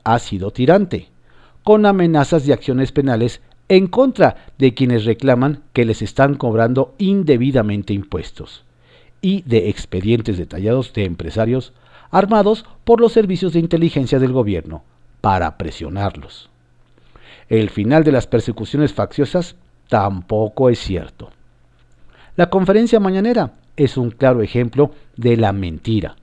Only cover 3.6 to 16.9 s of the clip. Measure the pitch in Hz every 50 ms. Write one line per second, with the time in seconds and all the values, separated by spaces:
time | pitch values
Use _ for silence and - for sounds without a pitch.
3.6 | _ - 190 190 190 180 - 240 269 262 240 - 170 123 - - - - - -
4.6 | 135 127 120 - 135 123 123 113 104 117 110 - 139 135 123 120 131 147 147 -
5.6 | - _ - 123 120 113 107 - 104 - - - 135 143 143 135 139 120 110 110
6.6 | 113 117 123 135 135 - - - 202 185 196 202 180 147 131 117 127 139 131 127
7.6 | 107 104 101 104 95 - 104 101 98 - - 78 - - - - - - - -
8.6 | _ _ _ _ _ _ _ _ _ _ _ _ - 185 196 196 180 135 117 110
9.6 | 87 104 - - - - - 95 92 110 120 117 107 120 98 87 82 - - 90
10.6 | 95 110 123 135 123 - - 110 101 90 85 - - 80 - 113 113 113 123 131
11.6 | - - - _ _ _ - - - - - 185 196 196 226 214 190 208 220 220
12.6 | - - - - - - 233 220 233 220 226 233 208 185 185 175 190 175 160 170
13.6 | 165 165 175 160 170 160 - 143 131 117 143 131 131 131 127 131 113 101 98 82
14.6 | - 78 80 78 - _ _ _ _ _ _ _ - 104 95 90 85 80 - -
15.6 | 85 78 - - 82 73 85 98 101 95 - 76 73 - - - - _ _ _
16.6 | _ _ _ _ _ _